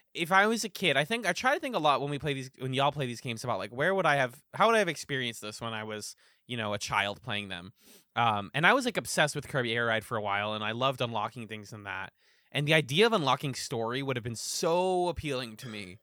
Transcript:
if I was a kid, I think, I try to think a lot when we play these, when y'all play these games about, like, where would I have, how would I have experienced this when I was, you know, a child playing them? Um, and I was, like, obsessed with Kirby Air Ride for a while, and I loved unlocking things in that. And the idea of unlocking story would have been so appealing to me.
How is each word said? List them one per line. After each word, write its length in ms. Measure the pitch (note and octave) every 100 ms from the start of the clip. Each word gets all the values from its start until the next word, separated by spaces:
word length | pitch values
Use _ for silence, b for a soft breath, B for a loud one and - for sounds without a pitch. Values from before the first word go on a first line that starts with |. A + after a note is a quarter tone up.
| _
if 180 | - D#3+
I 140 | F#3+ G#3+
was 180 | A3+
a 40 | G#3+
kid, 260 | - F3+ C3+
I 80 |
think, 220 | D3+ A#3 G3
I 60 |
try 220 | F3 C4
to 60 | D4+
think 160 | C4+ G#3+
a 20 |
lot 200 | D3+ C3
when 100 | C#3+
we 80 | C#3+
play 160 | D3+
these, 160 | C3+ B2+ -
when 140 | C3
y'all 180 | C3 C#3
play 140 | D3 B2+
these 140 | A#2
games 240 | C3 A2+
about, 140 | B2 G2
like, 140 | G#2
where 220 | A#2+ E3
would 120 | G3 E3
I 100 | C#3+
have, 260 | B2+ - _
how 120 | - G#3+
would 80 | A3+
I 40 |
have 80 | F3+
experienced 540 | C#3+ - C3+ A#2+ A2+
this 180 | G#2 G#2+
when 140 | A#2
I 100 | A2
was, 320 | A2 G#2+ - - _ _ -
you 100 | A#2+
know, 180 | G#2+
a 40 | G#2
child 440 | - A2 G2+ G2+
playing 260 | - G#2 G2
them? 240 | F2+ F#2 - b b _ A#2
Um, 340 | A#2 G#2 G2+
and 120 | C3+ F3
I 80 |
was, 100 | B3+ B3
like, 100 | F#3
obsessed 400 | A#2+ - D3+ D3
with 120 | -
Kirby 260 | C#3+ A#2+
Air 120 | A#2 A#2
Ride 180 | A2
for 120 | G#2 A2+
a 60 |
while, 320 | G#2 G2+ G#2+
and 100 | G#2+
I 80 | G#2+
loved 280 | A#2 C3 C3
unlocking 480 | B2 A2 A2 B2 G#2+
things 240 | A2 G2+
in 120 | A2
that. 280 | G2+ F#2+ F#2+ _ _ _ _
And 140 | C3+ D3
the 80 |
idea 320 | D#3+ B2 D3+ A3+
of 60 |
unlocking 420 | A3 C3+ C3 C#3+
story 480 | B2 - A#2+ A2+ B2+
would 140 | C3+ B2
have 80 |
been 120 | A#2 A2+
so 720 | - - E3+ E3+ F#3 F3+ F3
appealing 480 | D#3+ D3+ B2+ A#2+ G#2+
to 100 | C3
me. 300 | G#2+ F#2 F#2